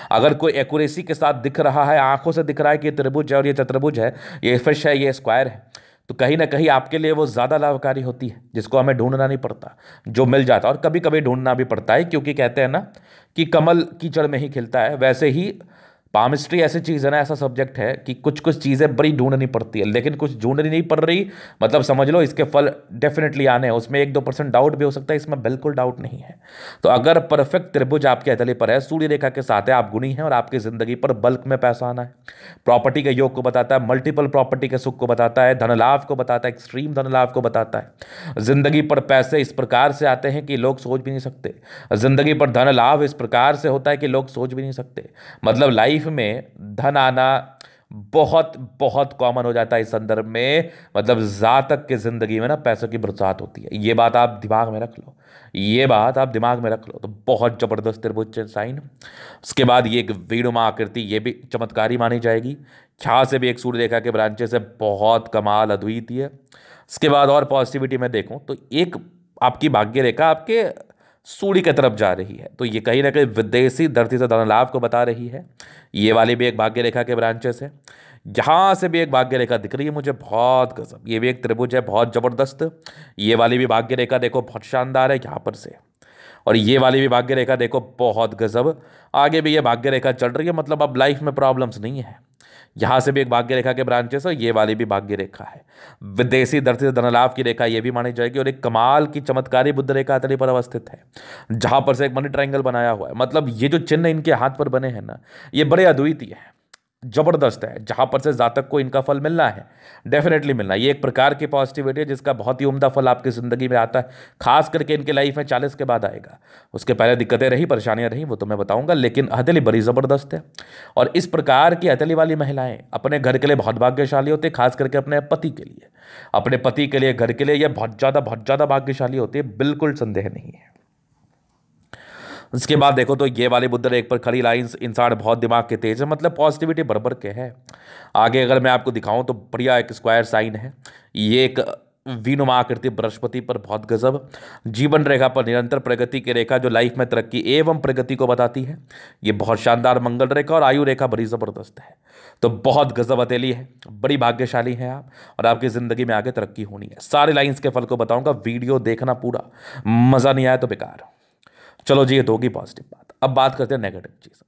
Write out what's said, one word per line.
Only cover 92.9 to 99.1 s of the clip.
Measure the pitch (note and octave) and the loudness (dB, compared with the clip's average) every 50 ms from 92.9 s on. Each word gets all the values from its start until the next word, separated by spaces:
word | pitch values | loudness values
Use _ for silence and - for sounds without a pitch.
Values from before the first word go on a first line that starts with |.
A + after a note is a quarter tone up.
| B2 C3 | 2 2
से | B2+ C#3 | 2 2
भी | C#3 C#3 | 2 0
एक | C3+ B2 | 0 2
भाग्य | A#2+ A#2+ A#2+ A#2+ C3 | 0 0 0 0 -2
रेखा | B2+ A#2+ C3 B2+ | -2 0 -2 -2
के | A#2+ C3 | -2 -2
ब्रांचेस | B2 B2 A#2+ A#2+ A#2 C3 C#3+ C3+ | 0 0 0 0 -2 -6 -6 -4
है, | F#3 E3+ | -4 -4
ये | C#3+ A2+ A#2 | -2 -2 0
वाली | A2+ A2 G#2+ G#2+ A2 | 2 2 2 2 0
भी | A2 A#2 | -2 -2
भाग्य | G#2+ G2+ G2 G2 G2+ G#2 | -2 -2 -2 -2 -4 -6
रेखा | F#2+ F#2+ G2 - - - | -6 -6 -10 -12 -16 -20
है। | - - - - _ _ - - - - _ - G2+ | -20 -20 -20 -20 _ _ -20 -20 -20 -20 _ -18 -8
विदेशी | G2 G2 B2 B2+ A#2 C3 B2+ A#2 D#3 D3 | -4 -2 0 2 2 2 2 2 0 0
धरती | C3+ B2+ B2 A2+ C#3 | 2 0 0 2 0
से | C3+ | 0
धन | C3 B2+ A#2+ B2 | 0 0 0 2
लाभ | A#2 A#2+ B2 B2+ B2+ | 4 4 2 2 0
की | - | -2
रेखा | C3 A#2+ A#2 A#2 B2 | -2 -2 -2 0 -2
ये | A#2 A2+ A2+ | -2 -2 -2
भी | A2 B2 | -2 -2
मानी | B2 A#2+ A#2+ B2 B2 | -4 -4 -4 -4 -4
जाएगी। | A#2+ A#2+ A#2+ A#2+ C#3 | -2 -4 -2 -2 -2
और | C3+ C3+ | -2 -4
एक | C3 C3 - | -4 -4 -4
कमाल | A#2+ A2+ A2+ A#2 B2 C#3 D3+ D3+ | -2 0 2 2 4 4 4 2
की | D3 | 0